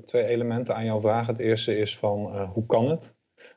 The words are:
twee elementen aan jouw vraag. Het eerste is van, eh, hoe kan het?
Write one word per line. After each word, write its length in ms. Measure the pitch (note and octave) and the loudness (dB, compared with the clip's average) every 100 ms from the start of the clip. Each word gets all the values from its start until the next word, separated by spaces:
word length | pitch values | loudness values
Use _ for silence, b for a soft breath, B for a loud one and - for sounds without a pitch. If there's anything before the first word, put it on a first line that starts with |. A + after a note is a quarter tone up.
twee 220 | - B2 | -2 0
elementen 500 | A2 A#2+ A#2+ A#2 A#2+ | 2 0 0 -2 -2
aan 100 | A2 | -2
jouw 160 | A2+ G#2+ | 0 0
vraag. 260 | G#2+ A2+ A#2 | 2 2 0
Het 120 | A2+ | 0
eerste 400 | A2+ A2+ - G#2 | 0 0 0 0
is 200 | G#2 - | 0 -2
van, 340 | G#2+ G2+ G#2 | -2 -2 -4
eh, 180 | G2+ F#2+ | -6 -6
hoe 140 | A2+ A2+ | -4 2
kan 240 | A#2 B2+ | 2 4
het? 240 | E3 - _ _ _ B | 0 -6 _ _ _ B